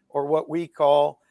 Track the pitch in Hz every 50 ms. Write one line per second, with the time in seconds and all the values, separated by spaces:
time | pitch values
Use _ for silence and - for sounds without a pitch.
0 | _ _ - 143 143 143 156 156 - - 156 170 170 160 _ - 151 143 147 147
1 | 147 147 - _ _ _